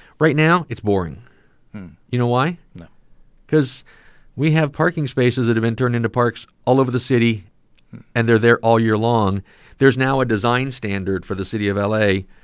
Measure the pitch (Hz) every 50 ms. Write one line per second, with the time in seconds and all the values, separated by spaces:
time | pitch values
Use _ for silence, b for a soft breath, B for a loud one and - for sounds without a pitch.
0 | b b b b 151 165 131 151 156 160 175 180 156 - 117 - - 104 101 95
1 | 87 80 69 98 - b b b b b b b b _ - 107 92 82 80 _
2 | _ - - 123 123 120 120 123 135 170 180 - - _ - - 85 - _ _
3 | - - - - - _ _ _ _ - 151 156 139 127 - - - b b b
4 | b b b b b b b 120 143 160 151 160 156 143 151 - 156 175 175 165
5 | 147 123 - 135 123 127 123 135 120 117 117 113 113 117 113 113 131 123 120 120
6 | 117 117 - 127 120 117 - - - - _ _ - 123 131 135 131 127 123 127
7 | - - 135 120 117 117 110 101 - - _ _ _ _ _ _ _ _ - -
8 | - _ - 120 113 113 117 110 110 117 120 - - 113 117 113 113 110 110 104
9 | 110 117 120 113 104 95 98 98 - b b b b b b b 139 135 117 127
10 | 131 131 139 135 131 120 113 104 98 120 120 123 131 139 127 - - 104 98 98
11 | 92 95 95 92 87 - 101 95 98 - - 107 104 101 98 101 101 104 110 107
12 | 107 101 95 98 92 b b b